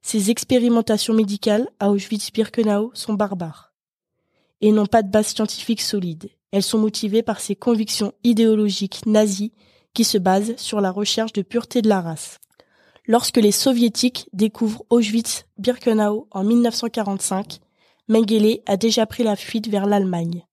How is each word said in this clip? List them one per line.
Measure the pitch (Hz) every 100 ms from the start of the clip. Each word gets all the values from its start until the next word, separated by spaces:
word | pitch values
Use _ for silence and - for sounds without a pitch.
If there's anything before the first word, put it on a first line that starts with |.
Ces | - 220 196
expérimentations | 233 - 254 240 233 226 214 -
médicales | 220 208 208 226 208 254 _
à | 202
Auschwitz-Birkenau | 202 - 208 - - 214 - 214 202 226
sont | - -
barbares | 208 208 190 165 - _ _ _ _ _ _ _ _ _ _
et | 214
n'ont | 214 202
pas | 233
de | 196
base | 214 214
scientifique | - 214 - - 220
solide. | - 208 180 160 196 _ _
Elles | 196
sont | 190 220
motivées | 214 214 214 214
par | 233 208
ses | - 196
convictions | - 226 214 - 202 _
idéologiques | 240 226 226 214 208 190 196 - -
nazies | 214 214 190 214 _ _ _ _
qui | -
se | 220 214
basent | 185 190 214 240
sur | - 214
la | 196
recherche | 185 208 - 220
de | -
pureté | 185 240 - 247
de | 214
la | 196
race. | 165 160 - - _ _ _ _ _ _ -
Lorsque | 233 - -
les | 208
Soviétiques | 202 269 240 233 - 247 - -
découvrent | 185 214 - 220 220 -
Auschwitz-Birkenau | 240 214 226 226 - _ - 202 247 247 220 208 214 302
en | 196
mille | 196 240
neuf | 233 233
cent | 233
quarante-cinq, | 226 202 196 - 190 208 - _ _ _ _ -
Mengele | 220 214 220 214 233 -
a | 196
déjà | 226 220 220
pris | -
la | 233 202
fuite | - 226 220
vers | 202 196
l'Allemagne | 202 190 175 170 175 _